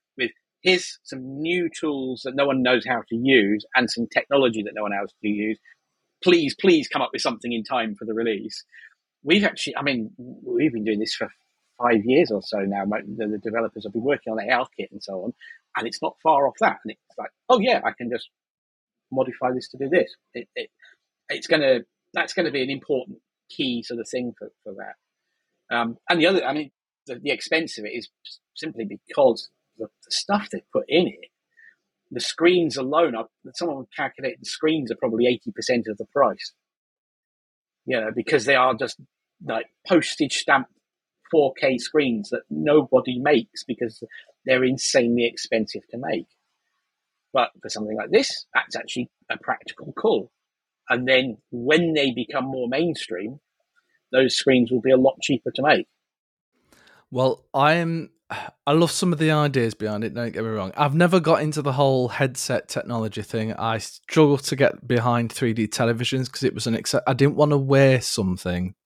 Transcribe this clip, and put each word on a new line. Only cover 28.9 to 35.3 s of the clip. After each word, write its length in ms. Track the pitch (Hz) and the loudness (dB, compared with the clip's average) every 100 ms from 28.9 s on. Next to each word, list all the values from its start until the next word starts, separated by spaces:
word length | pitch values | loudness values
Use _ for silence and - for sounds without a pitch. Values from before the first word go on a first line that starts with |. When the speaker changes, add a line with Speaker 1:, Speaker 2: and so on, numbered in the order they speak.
| 101 - - 135 113 - _ _ - | -12 -6 4 4 4 -6 _ _ -14
Speaker 1:
the, 80 | 107 _ | -14 _
the 80 | - | -8
stuff 380 | - - 202 - | -6 0 -2 -2
they 120 | - - | -12 -6
put 100 | - - | -4 2
in 180 | 156 151 | 2 2
it, 220 | - - _ _ _ - _ _ _ _ | -4 -18 _ _ _ -20 _ _ _ _
the 80 | 127 | -8
screens 560 | - - 170 180 160 135 | -6 2 4 4 2 -2
alone, 400 | 131 151 165 113 | -2 2 2 0
are, 120 | 113 _ - | -8 _ -18
someone 240 | - 175 139 | -8 -6 -6
would 180 | 127 - | -10 -8
calculate 440 | 135 - 135 - | -8 -6 -8 -8
the 60 | - | -12
screens 460 | - 156 160 120 | -2 0 0 -2
are 60 | - | -2
probably 300 | 127 113 | -2 2
eighty 240 | 123 | 2